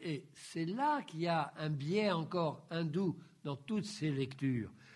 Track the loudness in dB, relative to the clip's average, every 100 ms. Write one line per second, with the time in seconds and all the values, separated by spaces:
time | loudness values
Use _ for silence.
0 | -6 -6 -8 -18 -10 -4 -2 0 2 2
1 | -2 -2 2 2 0 -2 -2 -2 2 4
2 | 4 2 2 2 2 0 -4 -2 0 2
3 | 2 0 -8 -10 -6 -6 -2 -2 -2 -2
4 | 0 0 -2 0 2 2 -2 -10 -20